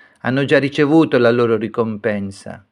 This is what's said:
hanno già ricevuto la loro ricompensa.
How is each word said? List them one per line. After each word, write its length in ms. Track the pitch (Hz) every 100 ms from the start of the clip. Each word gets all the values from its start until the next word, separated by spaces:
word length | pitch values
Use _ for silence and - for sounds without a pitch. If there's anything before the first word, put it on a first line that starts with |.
| _ _
hanno 240 | 117 131
già 140 | 139 147
ricevuto 600 | 139 143 147 160 151 143
la 120 | 120
loro 260 | 120 117 113
ricompensa. 1080 | 110 107 113 104 110 104 98 98 - 92 98